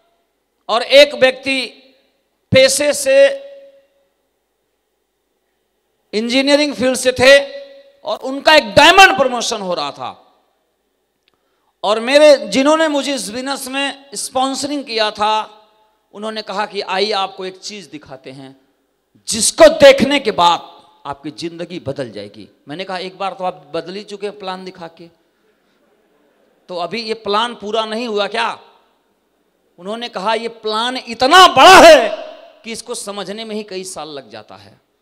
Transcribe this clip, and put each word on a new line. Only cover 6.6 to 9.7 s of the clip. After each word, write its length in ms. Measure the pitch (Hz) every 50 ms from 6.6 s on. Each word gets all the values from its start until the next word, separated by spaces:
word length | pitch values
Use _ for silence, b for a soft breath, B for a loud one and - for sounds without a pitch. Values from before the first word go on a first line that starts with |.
| 302 285 240
फील्ड 220 | 190 247 262 254
से 160 | 247 - 254
थे 480 | 254 - 247 262 277 285 285 - - - - - - - _ _ _ _ -
और 140 | - 214 -
उनका 360 | - 262 269 277 - 311 311
एक 200 | 302 233 208 190
डायमंड 440 | 285 294 330 381 392 392 370 - -
प्रमोशन 420 | 269 254 247 233 214 - 233 208
हो 140 | 196 185